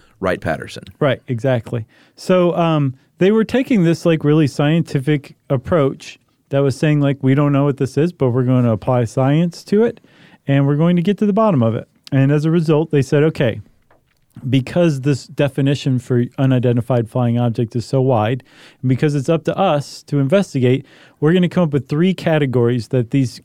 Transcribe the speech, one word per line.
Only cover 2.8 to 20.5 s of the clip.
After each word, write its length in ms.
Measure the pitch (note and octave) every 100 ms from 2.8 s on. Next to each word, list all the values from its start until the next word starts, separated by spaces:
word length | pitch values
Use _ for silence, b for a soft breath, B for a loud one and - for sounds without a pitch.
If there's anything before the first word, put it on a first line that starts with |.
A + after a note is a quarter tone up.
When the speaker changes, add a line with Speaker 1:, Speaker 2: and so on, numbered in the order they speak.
| C#3 B2+ b -
Speaker 2:
they 140 | F#3
were 120 | A3 A3
taking 380 | B3 C4+ A3+
this, 220 | E3 D#3+ F3
like, 180 | D#3+
really 240 | D3 D#3 C#3+
scientific 880 | - D3 E3+ D#3 C#3+ C3 D3+ - - -
approach 680 | C3+ - F3 C3+ - - - _ _ -
that 100 | C#3
was 180 | C#3 B2+
saying, 220 | D#3 D3
like, 160 | C#3 C#3
"We 120 | C3 C3+
don't 160 | D3
know 120 | C#3 C#3+
what 120 | C3
this 200 | C3+ -
is, 140 | F3
but 160 | - C3
we're 120 | B2
gonna 280 | B2+ B2+ A#2+
apply 340 | G#2+ - B2 A2+
science 580 | - C3 D3+ F3 - -
to 180 | G3+
it, 160 | A#3 - b b b b -
and 200 | C#3 C#3
we're 80 | D3
going 180 | E3 F3+
to 40 |
get 160 | E3+ G3
to 60 | G#3
the 80 |
bottom 300 | G3+ A3 -
of 120 | A2+ G#2+
it." 120 | - _ -
And 200 | C3+ C3+
as 140 | D3+ D#3
a 60 |
result, 400 | E3+ D#3+ D3+ D#3+
they 100 | D3
said, 220 | C3 D3
"Okay, 380 | D#3 D#3 B2+ A2 - _ _ _ _ _ _ - C3
because 520 | C3 B2+ F3 E3+ C3+
this 260 | C3+ C3 -
definition 720 | C#3+ C#3+ - C#3 C#3+ C#3+ B2+
for 260 | - B2 B2 -
unidentified 680 | C3 B2+ A#2+ A#2+ - B2 A2
flying 280 | B2+ A#2+ A#2
object 360 | A#2+ A2+ A#2 B2
is 100 | -
so 160 | C3+
wide, 420 | C3 A#2 G#2+ C3 - B B B
and 80 | B2+
because 240 | C3 D#3 C#3+
it's 140 | C3
up 140 | E3 E3
to 120 | -
us 460 | F#3+ D3 - -
to 160 | - C#3+
investigate, 680 | C3+ F#3+ F#3+